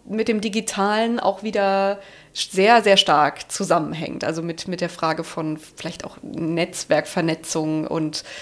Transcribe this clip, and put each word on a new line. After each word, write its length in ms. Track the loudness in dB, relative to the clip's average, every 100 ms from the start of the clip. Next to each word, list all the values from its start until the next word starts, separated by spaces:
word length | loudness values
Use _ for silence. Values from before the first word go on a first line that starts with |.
| -8
mit 200 | -4 0
dem 140 | 0
Digitalen 760 | 0 -2 -4 -2 0 2 2 2
auch 240 | 0 0
wieder 560 | -2 0 2 2 0 -2 -8 -20 -14
sehr, 500 | -10 -4 2 6 8
sehr 140 | 8 6
stark 540 | 6 6 4 0 -10
zusammenhängt. 720 | -4 2 2 0 -6 -8 -6
Also 180 | -4 -4
mit, 260 | -6 -8 -8
mit 140 | -6
der 80 | -6
Frage 340 | -2 -2 -2
von 340 | -6 -6 -6 -6
vielleicht 460 | -12 -12 -12 -10 -14
auch 120 | -14
Netzwerkvernetzung 1600 | -12 -6 -2 -2 -2 -4 0 0 0 -2 0 -2 -4 -4 -2 -2 -2
und, 360 | -2 -4 -6 -12 -16